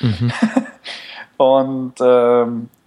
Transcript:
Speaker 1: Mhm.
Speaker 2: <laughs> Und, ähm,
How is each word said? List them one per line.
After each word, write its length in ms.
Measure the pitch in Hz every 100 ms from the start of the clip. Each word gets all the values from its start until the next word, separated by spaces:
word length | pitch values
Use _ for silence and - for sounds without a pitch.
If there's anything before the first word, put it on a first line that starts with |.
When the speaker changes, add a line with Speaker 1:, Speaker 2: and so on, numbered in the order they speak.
Speaker 1:
Mhm. 320 | 123 92 120 - 220 - - -
Speaker 2:
<laughs> 560 | - - - - - -
Und, 580 | 135 135 131 131 127 -
ähm, 680 | 127 123 120 120 117 117 117 _